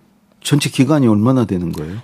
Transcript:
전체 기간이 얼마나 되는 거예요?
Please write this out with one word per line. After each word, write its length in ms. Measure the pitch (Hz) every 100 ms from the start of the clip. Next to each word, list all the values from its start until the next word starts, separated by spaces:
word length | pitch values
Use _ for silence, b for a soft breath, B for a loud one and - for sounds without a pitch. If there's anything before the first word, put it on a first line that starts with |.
| _ _ _ _
전체 280 | - 143 -
기간이 360 | - 131 151 123
얼마나 380 | 104 113 131
되는 260 | 107 92 85
거예요? 260 | 82 78 104